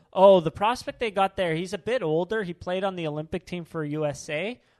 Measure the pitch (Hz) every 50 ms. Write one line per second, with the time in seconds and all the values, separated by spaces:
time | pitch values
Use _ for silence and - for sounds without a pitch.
0 | _ _ - - 185 202 196 185 160 156 - - 202 220 247 240 - - 277 -
1 | 247 226 185 196 196 190 - - 190 170 160 160 180 185 196 190 - 214 233 254
2 | 196 156 151 160 180 175 220 220 208 175 175 - - 180 180 190 190 196 190 180
3 | 165 156 147 151 156 160 - - - - 175 180 165 - - 165 151 147 147 156
4 | 156 147 135 135 - - 151 151 180 214 247 - _ _ _ _